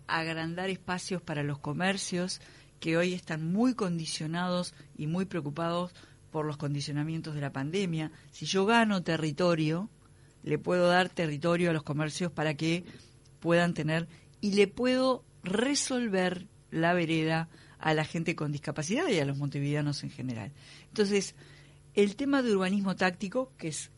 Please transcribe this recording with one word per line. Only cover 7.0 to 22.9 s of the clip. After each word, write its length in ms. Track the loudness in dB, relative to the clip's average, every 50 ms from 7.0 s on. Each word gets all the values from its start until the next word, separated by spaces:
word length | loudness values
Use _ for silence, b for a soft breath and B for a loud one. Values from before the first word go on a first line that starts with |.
| -2 -2 -4 -6 -6 -6 -6
de 60 | -6
la 100 | -6 -4 -4
pandemia. 580 | -4 -4 -2 -2 -2 0 0 -2 -2 -4 -6 B B B B
Si 140 | B -8 -4
yo 200 | -2 0 2 4
gano 360 | 4 4 4 4 4 2 0
territorio, 880 | 0 0 0 0 0 0 0 2 4 4 4 4 2 2 0 0 -4 -6 -12 -18 -20 B B B B B B B -4
le 160 | -2 -2 0
puedo 280 | 0 2 2 4 6
dar 220 | 6 6 4 4 2
territorio 600 | 0 -2 -2 -2 -2 0 2 2 2 4 2 2
a 40 | 2
los 100 | 0 -2
comercios 480 | -2 -2 -2 -2 -2 -2 -2 -4 -2
para 220 | 0 0 0 0 2
que 280 | 2 0 0 0 0 -2 B B B B B B B B B -12 -4
puedan 340 | 0 4 4 4 4 2 2
tener, 340 | 0 0 0 0 0 -2 -4 B B B B B B
y 100 | -2 2
le 160 | 4 6 4
puedo 560 | 4 4 0 2 2 4 4 4 2 2 0 -4 -16 -18 -10 -6
resolver 1040 | -2 0 0 2 2 0 0 -2 -2 -2 -2 0 0 0 2 2 0 -2 -4 -10 -14 -20 -20 -12 -6
la 240 | -2 0 2 4 4
vereda 540 | 2 2 2 2 2 2 2 0 0 -2 -4 B B B B B B
a 140 | 0 2 2
la 100 | 2 0
gente 320 | -2 -2 -4 -2 -2 -2
con 160 | -2 -2 -4
discapacidad 560 | -4 -4 -6 -6 -6 -4 -4 -2 0 0 0
y 120 | 2 2 2
a 60 | 2
los 120 | 0 -2
montevideanos 680 | -2 -4 -4 -4 -2 -2 0 0 0 0 -2 -2 -4 -6
en 60 | -10
general. 400 | -10 -8 -8 -6 -6 -6 -8 -10 -12 B B B B B B B
Entonces, 440 | B 0 2 2 2 0 0 -2 -8 B B B B B B B B B B -2 2
el 200 | 4 4 4 2
tema 260 | 0 0 2 2 2
de 120 | 4 4 2
urbanismo 420 | 2 2 2 2 2 0 0